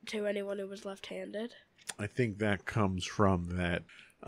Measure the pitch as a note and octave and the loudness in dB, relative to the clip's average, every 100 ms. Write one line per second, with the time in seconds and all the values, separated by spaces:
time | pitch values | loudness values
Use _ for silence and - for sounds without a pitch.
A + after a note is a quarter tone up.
0 | - A3 G#3 G3+ G3 G3+ G3 G3 G3 G3 | -8 -2 -2 -2 -4 -6 -6 -8 -10 -10
1 | - F#3+ F#3+ G3+ A#3+ - _ _ - - | -10 -8 -8 -6 -8 -10 _ _ -12 -6
2 | G#2 - A#2+ G2 G#2+ G2 - A#2 G2 F#2 | -4 0 0 2 2 2 0 2 2 2
3 | - - G2+ F2+ F2 F2+ F2 E2+ - - | -2 4 6 6 2 0 0 0 -4 -14
4 | - _ | -20 _